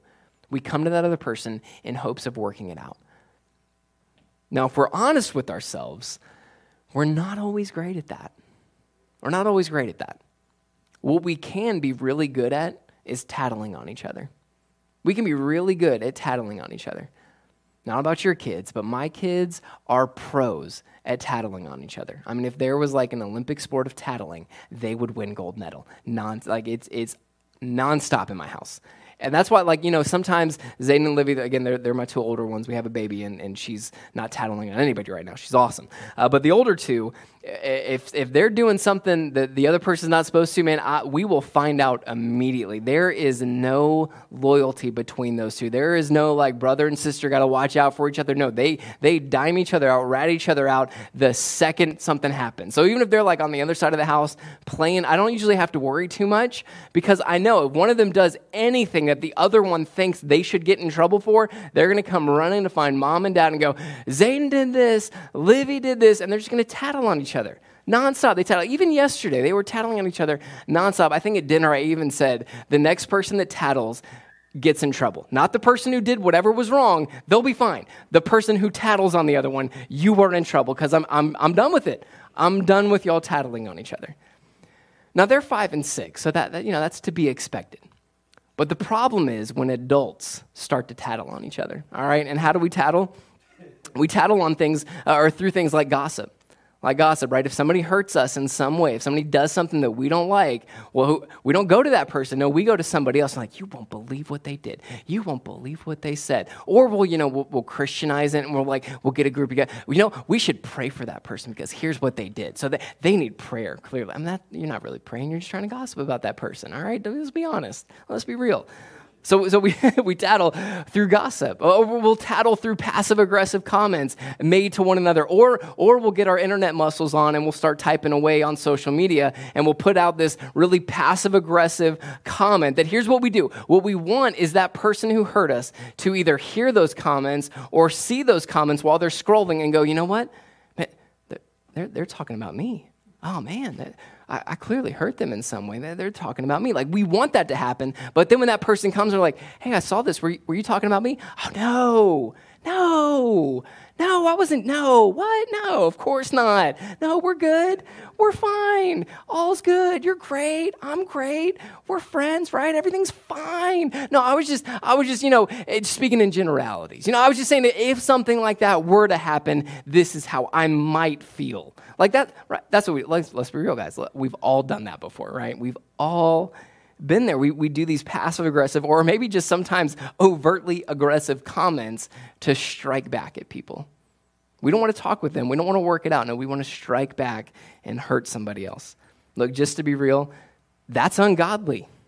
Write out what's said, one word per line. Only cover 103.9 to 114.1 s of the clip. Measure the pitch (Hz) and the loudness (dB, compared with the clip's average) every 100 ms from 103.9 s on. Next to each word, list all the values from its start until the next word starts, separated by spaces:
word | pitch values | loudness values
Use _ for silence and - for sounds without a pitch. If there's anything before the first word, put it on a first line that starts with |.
| 107 117 135 151 | -16 -12 -12 -10
what | 143 | -12
they | 143 139 | -12 -14
did. | - - - 120 - | -14 -16 -16 -16 -8
You | 202 | -6
won't | 190 127 | -6 -8
believe | - - 131 160 | -10 -16 -14 -14
what | 160 151 | -12 -10
they | 151 147 | -8 -6
said." | - 123 - - - | -2 -2 -2 -10 4
Or | 214 254 | 6 6
we'll, | 208 190 | 4 2
you | 165 | 2
know, | 143 | 0
we'll, | 135 139 | -2 -4
we'll | 135 | -4
Christianize | 110 - 139 - 156 143 147 | -4 -6 -6 -4 -4 0 0
it, | 151 | 0
and | 139 | -2
we'll, | 143 | -2
like, | 135 135 135 135 | -2 -4 -6 -6
we'll | 131 | -2
get | 131 139 | 0 0
a | |
group | 143 135 | 0 -2
together. | 131 131 117 - | 0 -2 -4 -2
You | 151 | 0
know, | 214 131 - | 0 -2 -2
we | 226 | -2
should | - - | 0 -4
pray | - - 127 | -8 -10 -8
for | - 113 | -8 -12
that | - | -14
person | - 101 120 | -14 -14 -14
because | 110 - | -14 -14
here's | - 160 139 | -8 -6 -4
what | 135 - | -4 -4
they | 98 | -10
did. | 110 87 - | -10 -12 -8
So | 135 | -6
they, | 143 - - | -6 -8 -4
they | 170 196 | 2 2
need | 120 - | 0 -6
prayer, | - 117 101 - | -12 -8 -8 -10
clearly. | - 131 101 | -10 -10 -8